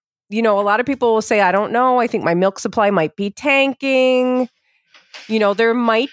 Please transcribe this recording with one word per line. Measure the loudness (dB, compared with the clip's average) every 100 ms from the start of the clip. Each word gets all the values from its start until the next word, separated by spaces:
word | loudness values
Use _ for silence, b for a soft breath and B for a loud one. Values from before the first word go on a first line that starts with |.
| _ _ _
you | -2
know, | 0 0
a |
lot | 0 0
of | -2
people | -2 0 0
will |
say, | 0 2
"I | 2
don't | 2 0
know. | 0 2 2
I | 0
think | -2
my | 0 0
milk | 0 -2
supply | -4 0 2
might | 2 -2 -4
be | -8
tanking." | -6 -2 0 0 -2 -2 0 2 2 0 -2 -4 _ _ _ _ _ _ -20 -4
You | 0
know, | 0 2
there | 0
might | 0 0 0 -2